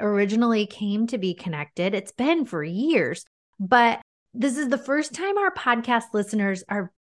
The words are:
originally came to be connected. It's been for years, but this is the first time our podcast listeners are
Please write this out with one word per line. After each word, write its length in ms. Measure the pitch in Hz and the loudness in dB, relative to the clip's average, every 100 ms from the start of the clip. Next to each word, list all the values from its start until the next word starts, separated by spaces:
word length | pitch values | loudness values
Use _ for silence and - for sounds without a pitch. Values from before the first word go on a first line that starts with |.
originally 640 | 208 202 202 220 233 220 208 | 0 2 2 4 4 2 0
came 420 | - 208 202 226 | -4 -2 0 0
to 100 | 240 | 0
be 160 | 185 | -2
connected. 640 | 170 180 151 147 - 180 202 | -4 -6 -6 -6 -4 -2 -2
It's 160 | 196 | -6
been 320 | - 269 339 269 | -2 2 2 0
for 160 | 170 | -4
years, 640 | 151 185 294 277 131 170 - _ _ - | -4 -2 2 2 2 -4 -12 _ _ -10
but 440 | 190 240 233 - - _ _ | 2 6 6 2 -8 _ _
this 240 | 240 269 254 | -4 -2 0
is 100 | 269 | 0
the 100 | 262 | -2
first 360 | 254 294 302 | 0 -2 -2
time 240 | - 392 403 | -4 -2 0
our 160 | 392 | 0
podcast 600 | 370 254 233 240 233 233 | 0 0 0 2 0 0
listeners 500 | 208 202 214 196 185 - | -4 -2 0 0 -2 -4
are 240 | 202 185 - | -6 -6 -12